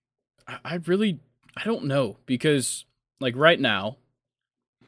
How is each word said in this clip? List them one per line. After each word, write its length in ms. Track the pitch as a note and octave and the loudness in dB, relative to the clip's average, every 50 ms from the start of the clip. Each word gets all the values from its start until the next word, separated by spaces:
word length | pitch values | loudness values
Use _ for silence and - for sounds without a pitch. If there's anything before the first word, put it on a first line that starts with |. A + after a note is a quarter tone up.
| _ _ _ _ _ _ _ _ - | _ _ _ _ _ _ _ _ -18
I, 100 | - - - - | -18 -16 -14 -10
I 120 | - E3 F3 E3 | -8 -8 -6 -2
really, 340 | E3+ F3+ G3+ A3 G#3 E3 - _ _ _ _ _ _ - | 0 0 2 2 0 -2 -4 _ _ _ _ _ _ -14
I 80 | - - | -8 -4
don't 180 | G#3 A3+ - - | -4 -4 -2 -2
know, 320 | C#3 C3+ C#3+ C3 G2+ - - _ | -2 0 0 0 -2 -4 -10 _
because, 600 | - B2+ A#2+ - D#3 D3 C#3 B2 - - - - _ _ _ _ _ _ - | -4 -2 0 2 2 2 2 0 -2 -6 -8 -12 _ _ _ _ _ _ -4
like, 160 | C3+ B2+ A#2 | -4 -4 0
right 240 | C3 D3+ E3 F3 - | 4 6 6 6 6
now, 380 | C3+ A#2+ G#2 F#2+ G2 A2 C3+ _ _ _ _ _ _ _ _ _ _ _ _ _ _ _ _ _ _ | 2 0 0 0 -4 -6 -8 _ _ _ _ _ _ _ _ _ _ _ _ _ _ _ _ _ _